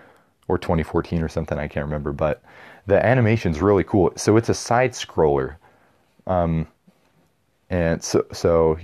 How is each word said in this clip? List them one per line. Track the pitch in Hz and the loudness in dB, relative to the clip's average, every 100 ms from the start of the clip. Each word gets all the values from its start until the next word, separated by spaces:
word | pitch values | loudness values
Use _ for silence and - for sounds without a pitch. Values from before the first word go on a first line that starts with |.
| - _ _ _ - | -20 _ _ _ -4
or | 92 | -4
twenty | - 85 | 0 -2
fourteen | 78 85 - 85 | 0 -4 -2 -4
or | 82 | -4
something, | 82 78 73 | -6 -6 -6
I | 73 | -6
can't | 80 | -6
remember, | 73 76 71 | -6 -6 -6
but | 71 78 73 _ - - - 98 | -4 -4 -4 _ -20 -20 -16 0
the | 98 104 | 2 2
animation's | 131 107 113 90 76 | 2 2 2 0 0
really | 95 98 | 2 2
cool. | 80 104 85 - | 2 2 2 0
So | - 110 | 2 2
it's | 113 | 2
a | |
side | 95 - 120 127 | -4 -2 0 0
scroller, | - - - 78 69 65 73 _ _ _ _ _ _ - | -4 -8 0 2 2 -2 -10 _ _ _ _ _ _ -4
um, | 92 85 80 80 _ _ _ _ _ _ _ _ _ _ | -2 0 -2 -4 _ _ _ _ _ _ _ _ _ _
and | 92 82 82 | -2 0 -2
so, | - - - | -2 -2 -2
so, | - 90 82 80 80 | -2 2 4 2 0